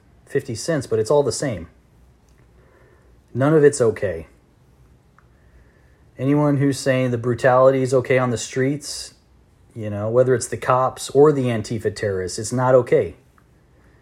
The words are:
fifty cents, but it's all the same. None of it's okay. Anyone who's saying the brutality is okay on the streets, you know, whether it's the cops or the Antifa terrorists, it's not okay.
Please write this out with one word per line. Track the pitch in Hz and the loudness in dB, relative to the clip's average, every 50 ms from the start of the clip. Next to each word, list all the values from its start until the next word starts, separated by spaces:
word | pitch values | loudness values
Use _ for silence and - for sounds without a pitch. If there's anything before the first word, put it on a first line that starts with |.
| _ _ _ _ _ | _ _ _ _ _
fifty | - - - - - 117 | -8 -6 -6 -6 -6 -8
cents, | 107 - - 165 147 123 - | -8 -6 -4 -4 -4 -2 -2
but | - 110 | -2 -2
it's | 110 - 151 | 0 2 2
all | 147 139 | 2 2
the | - | 2
same. | - - - - 110 87 82 - - _ _ _ _ _ _ _ _ _ _ _ _ _ _ _ _ _ _ _ _ _ _ _ _ _ _ _ _ _ _ _ - | -2 -4 -6 -6 -6 -8 -12 -16 -20 _ _ _ _ _ _ _ _ _ _ _ _ _ _ _ _ _ _ _ _ _ _ _ _ _ _ _ _ _ _ _ -4
None | 120 131 147 156 | -2 0 2 4
of | 160 143 | 6 6
it's | 143 139 - | 4 4 4
okay. | 123 113 101 - - 98 85 82 80 - _ _ _ _ _ _ _ _ _ _ _ _ _ _ _ _ _ _ _ _ _ _ _ _ _ - - _ _ _ _ _ _ _ _ _ _ - | 0 0 0 -2 -6 -6 -6 -10 -12 -16 _ _ _ _ _ _ _ _ _ _ _ _ _ _ _ _ _ _ _ _ _ _ _ _ _ -20 -20 _ _ _ _ _ _ _ _ _ _ -6
Anyone | 127 135 143 147 147 147 143 | -2 0 0 2 2 2 0
who's | 135 139 139 131 | 2 0 0 -2
saying | - - 139 131 127 131 127 123 | -2 -2 0 0 0 0 -2 -2
the | 117 | -2
brutality | 117 123 120 117 - 135 123 127 131 135 135 135 131 | -2 -4 -4 0 2 2 4 6 6 6 4 4 0
is | 123 131 | 0 0
okay | 135 120 - 135 127 | 0 0 0 0 0
on | 127 123 | 0 0
the | 120 | -2
streets, | 107 - - - 131 131 135 151 147 - - - - - - - _ _ _ _ _ _ _ _ _ _ _ _ | -4 -6 -8 -4 -4 -2 -2 -2 -4 -8 -12 -12 -12 -14 -16 -20 _ _ _ _ _ _ _ _ _ _ _ _
you | 117 107 107 | -12 -10 -8
know, | 104 101 104 110 | -6 -6 -4 0
whether | 117 123 127 127 131 | 2 2 4 4 2
it's | 117 - - | 0 -2 -4
the | - | -8
cops | 110 - - 131 127 131 127 - - - - | -6 -2 0 0 2 0 0 -4 -6 -10 0
or | - 135 143 156 | 4 6 6 6
the | 147 139 127 | 6 2 0
Antifa | 123 117 110 104 - 123 107 - 107 98 | -2 -2 -4 -4 -6 -8 -6 -4 -6 -4
terrorists, | - - 104 98 92 92 90 - | -4 -4 -4 -4 -4 -4 -6 -8
it's | - 110 104 123 | -8 -8 -6 -4
not | 123 127 127 131 | -2 2 4 4
okay. | 127 123 - 160 147 107 85 - - _ _ _ _ _ _ _ _ _ _ _ _ _ _ _ _ | 4 4 4 2 0 0 -2 -6 -14 _ _ _ _ _ _ _ _ _ _ _ _ _ _ _ _